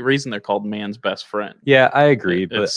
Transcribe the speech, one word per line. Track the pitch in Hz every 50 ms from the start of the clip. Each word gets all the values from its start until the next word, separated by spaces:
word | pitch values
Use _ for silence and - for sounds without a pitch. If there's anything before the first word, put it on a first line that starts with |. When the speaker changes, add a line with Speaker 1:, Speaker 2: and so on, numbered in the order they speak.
Speaker 1:
reason | 123 131 139 139 135 131
they're | 110 101
called | - - 101 104 104
man's | 104 107 104 104 104 104 -
best | - 98 92 - - -
friend. | - 104 104 95 - _
Speaker 2:
Yeah, | - 139 139 131 131 - -
I | 139 147
agree, | 147 143 110 - 95 87 92 95
Speaker 1:
It, | 85
Speaker 2:
but | 120 110
Speaker 1:
it's | 104 - -